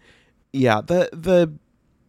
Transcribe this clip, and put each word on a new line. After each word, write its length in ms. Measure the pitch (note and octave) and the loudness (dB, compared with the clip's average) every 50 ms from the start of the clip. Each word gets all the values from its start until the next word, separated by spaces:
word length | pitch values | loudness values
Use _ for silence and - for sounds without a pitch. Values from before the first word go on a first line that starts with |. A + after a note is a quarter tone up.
| _ _ _ _ _ _ _ _ _ _ - | _ _ _ _ _ _ _ _ _ _ -4
Yeah, 280 | C3+ B2+ A#2+ G#2+ G#2+ | -2 0 0 0 0
the, 280 | - - F3 F3+ F3 - - | -2 -2 0 0 0 -2 -4
the, 400 | E3 D#3+ F3+ F3+ F3 E3+ D#3+ D3+ - _ _ _ _ _ _ _ _ _ | -10 -2 0 2 2 2 0 -4 -16 _ _ _ _ _ _ _ _ _